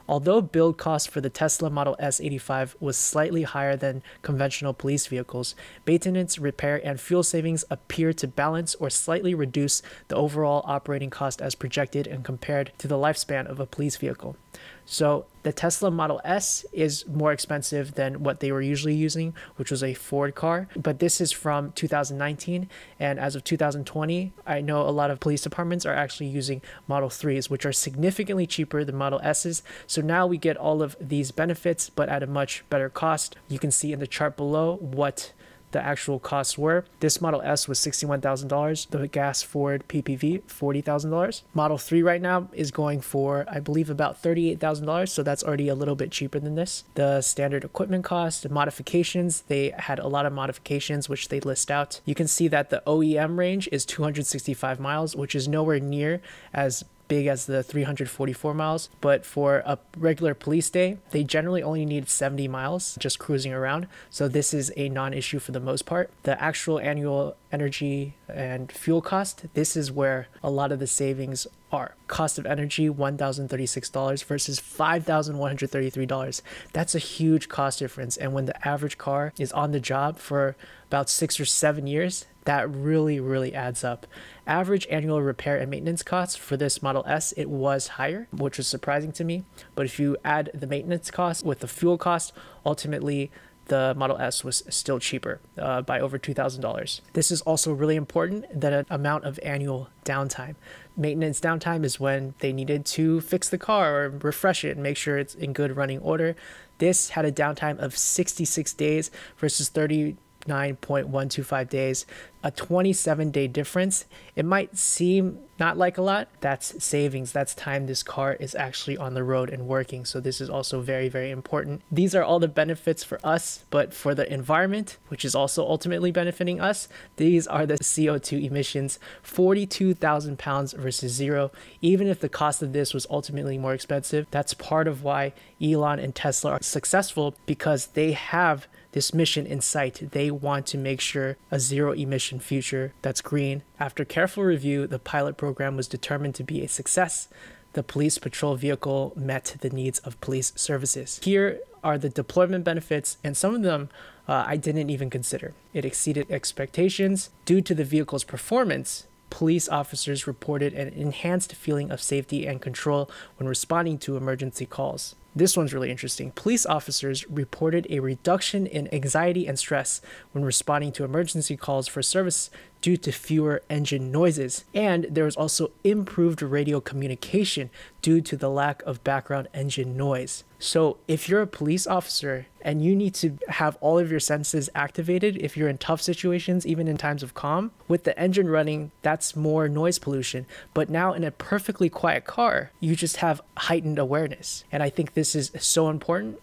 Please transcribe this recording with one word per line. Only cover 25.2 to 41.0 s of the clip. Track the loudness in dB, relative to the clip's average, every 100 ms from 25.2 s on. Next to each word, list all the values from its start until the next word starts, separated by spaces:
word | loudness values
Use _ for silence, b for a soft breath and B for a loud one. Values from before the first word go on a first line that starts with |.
police | 0 0
departments | -2 -4 -2 0 0
are |
actually | 0 0 -2 -6
using | -4 -4 -4 B B B
Model | 0 0
threes, | -2 0 0 0
which | -2
are | -2
significantly | -2 -2 0 0 0 0 0 0
cheaper | -2 -2 -2
than | -2 -2
Model | 0 0
S's. | 0 0 0 -4 -8 B B
So | -2
now | 2 4 4
we | 2
get | 2 2
all | 2 2
of | 0 -4
these | -4 -2 -2
benefits, | 0 -2 0 0 0 -2
but | -2 0
at | 0
a | -2
much | -2 -2 -4 -2
better | 0 0
cost. | 0 0 0 -2 -10 -8
You | -4
can | 0
see | 0 0
in | -2
the | -4
chart | 0 -2 0
below | 0 2 2 0
what | -4 0 0 0 -10 -14 B B B
the | -2
actual | -2 -2 -2 -4
costs | -2 -2 -2 0
were. | 2 2 0 0
This | 0 2
Model | 0 0
S | 2 0 0
was | 0
sixty-one | 0 -2 -2 0
thousand | 0 0 0
dollars, | 0 2 0 -2
the | -2 -2
gas | 0 0 0
Ford | -2 0 0 0 -2
P | -4
P | -2 0
V, | 0 0 -4
forty | -4 0 0
thousand | 0 0